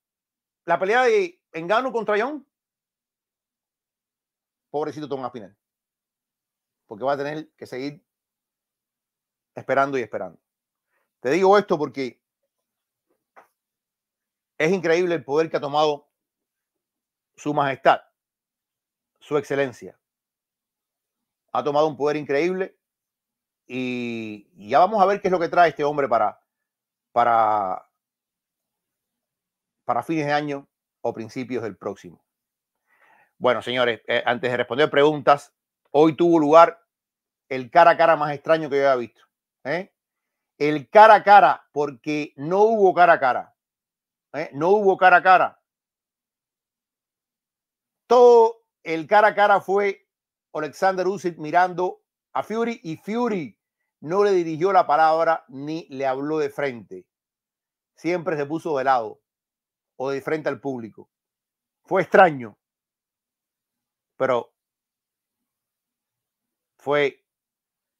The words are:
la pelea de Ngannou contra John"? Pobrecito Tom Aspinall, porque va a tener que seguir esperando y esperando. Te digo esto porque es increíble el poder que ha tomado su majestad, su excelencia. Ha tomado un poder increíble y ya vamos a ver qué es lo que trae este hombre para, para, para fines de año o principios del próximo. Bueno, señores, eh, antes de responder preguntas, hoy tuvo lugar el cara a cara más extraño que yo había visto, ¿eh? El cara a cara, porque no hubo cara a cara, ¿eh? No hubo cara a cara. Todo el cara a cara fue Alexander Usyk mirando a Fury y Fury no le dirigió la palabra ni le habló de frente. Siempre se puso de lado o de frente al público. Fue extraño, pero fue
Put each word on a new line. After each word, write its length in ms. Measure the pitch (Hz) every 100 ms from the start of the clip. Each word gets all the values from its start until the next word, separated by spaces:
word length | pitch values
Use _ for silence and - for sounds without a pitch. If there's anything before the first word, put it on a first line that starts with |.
| _ _ _ _ _ _
la 140 | - 170
pelea 240 | 190 240
de 400 | 254 214 175 - _
Ngannou 400 | 165 170 220 262
contra 240 | 226 214 208
John"? 280 | 247 302 - _ _ _ _ _ _ _ _ _ _ _ _ _ _ _ _ _ _ _ _ _ _
Pobrecito 380 | 147 151 139 139
Tom 160 | 135
Aspinall, 320 | 123 123 95 _ _ _ _ _ _ _ _ _ _ _ _ _ -
porque 180 | 104
va 100 | 131
a 20 | 143
tener 360 | 139 156 156 -
que 100 | 113
seguir 400 | 127 143 147 _ _ _ _ _ _ _ _ _ _ _ _ _ _ _
esperando 440 | - 113 131 139 135
y 40 |
esperando. 380 | 110 104 92 - _ _ _ _ _ _ _ _
Te 100 | 123
digo 280 | 165 190 202
esto 180 | 202 165
porque 460 | 143 135 127 - _ _ _ _ _ _ _ _ _ _ _ _ - _ _ _ _ _ _ _ _ _ _ -
es 160 | 156
increíble 440 | 190 170 165 180 160
el 80 |
poder 260 | 120 147 165
que 60 | 160
ha 40 |
tomado 480 | 143 147 151 147 _ _ _ _ _ _ _ _ _ _ _ _ _ _
su 160 | 156
majestad, 480 | 147 139 135 175 131 - _ _ _ _ _ _ _ _ _ _ _
su 180 | - 147
excelencia. 640 | 143 139 135 113 92 - _ _ _ _ _ _ _ _ _ _ _ _ _ _ _
Ha 120 | 123
tomado 220 | 131 147 156
un 100 | 120
poder 200 | 147 151
increíble 640 | 147 143 175 185 185 _ _ _ _ _ _ _ _ _ -
y 840 | 127 127 123 120 117 110 104 - - 104
ya 100 | 139
vamos 240 | 202 220
a 40 | 185
ver 140 | 202
qué 80 | 190
es 40 |
lo 80 | 180
que 80 | 165
trae 220 | 170 170
este 120 | 151
hombre 240 | 143 147 131
para, 320 | 117 104 - _ _ _ _ _ _ _
para, 800 | 120 120 113 107 107 95 92 - _ _ _ _ _ _ _ _ _ _ _ _ _ _ _ _ _ _ _ -
para 140 | 117
fines 240 | 120 160 143
de 60 |
año 340 | 147 147 139 143 _ _ _
o 140 | 117
principios 480 | 113 110 135 120 120
del 160 | 110 95
próximo. 440 | 131 - - - _ _ _ _ _ _ _ _ _ _ _ _
Bueno, 240 | 127 113
señores, 400 | 120 127 120 110 -
eh, 160 | 117 120
antes 240 | 120 123
de 80 | 123
responder 320 | 120 123 151
preguntas, 640 | 143 147 151 131 143 - _ _ _ _
hoy 220 | 139 160
tuvo 240 | 147 175 165
lugar 460 | 147 160 165 - _ _ _ _ _ _ -
el 220 | 131 123
cara 220 | 170 170
a 40 | 160
cara 180 | 165
más 200 | 151 151
extraño 340 | 143 151 160 151
que 80 | 139
yo 60 |
había 140 | 139 127
visto, 260 | 117 _ _ _ _ _
¿eh? 300 | 127 165 196 _ _ _ _ _ _ -
El 320 | 147 151 131
cara 240 | 208 220
a 100 | 202
cara, 420 | 196 202 165 131 _
porque 600 | 143 147 127 151 151 143 135
no 280 | 147 190
hubo 280 | 214 226 190
cara 220 | 160 175
a 40 | 156
cara, 360 | 131 110 - _ _ _ _ _ _ _ _
¿eh? 160 | 139 165
No 160 | 139 170
hubo 260 | 214 196 185
cara 180 | 185 175
a 60 |
cara. 400 | 185 180 123 - _ _ _ _ _ _ _ _ _ _ _ _ _ _ _ _ _ _ _ _ _ _ _ _ -
Todo 600 | 240 247 233 226 233 _ _
el 240 | 170 165 156
cara 220 | 208 214
a 60 |
cara 280 | 196 208 190
fue 440 | 185 196 202 196 _ _ _ _ _
Alexander 540 | 160 151 - 190 185 180
Usyk 320 | 202 180 160
mirando 640 | 151 170 180 175 180 - _ _ _
a 80 | 135
Fury 360 | - 220 233 226
y 160 | 165 156
Fury 600 | - 226 240 202 127 - _ _ _ _
no 220 | 143 190
le 100 | 202
dirigió 380 | 185 165 156 185
la 160 | 190 147
palabra 600 | 147 160 160 165 160 -
ni 380 | 135 143 160 -
le 180 | 135 135
habló 300 | 131 147 156
de 140 | 143
frente. 560 | 143 143 120 92 92 - _ _ _ _ _ _ _ _
Siempre 420 | _ 160 175 165 151
se 80 |
puso 320 | 143 160 175 139
de 80 |
lado 380 | 131 131 107 - _ _ _ _ _ _ _ -
o 120 | 131
de 120 | 139
frente 260 | 139 151 147
al 120 | 123
público. 500 | 139 127 110 - - _ _ _ _ _ _ _
Fue 180 | - 185
extraño, 540 | 170 202 185 139 113 - _ _ _ _ _ _ _ _ _ _ _ _ _ _ _ -
pero 380 | 135 123 - _ _ _ _ _ _ _ _ _ _ _ _ _ _ _ _ _ _ _ _ _ _ _
fue 460 | 135 147 143 - _ _ _ _ _ _ _ _